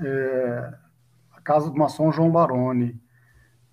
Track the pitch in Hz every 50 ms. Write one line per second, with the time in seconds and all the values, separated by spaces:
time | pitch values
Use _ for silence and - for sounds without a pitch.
0 | 160 135 135 135 135 135 131 127 127 120 120 120 127 131 - - _ _ _ _
1 | _ _ _ _ _ _ _ - - - 147 151 151 160 135 151 151 139 - -
2 | 156 160 151 160 165 165 165 170 165 143 127 127 123 127 127 123 123 120 120 -
3 | _ _ _ _ _ _ _ _ _ _ _ _ _ _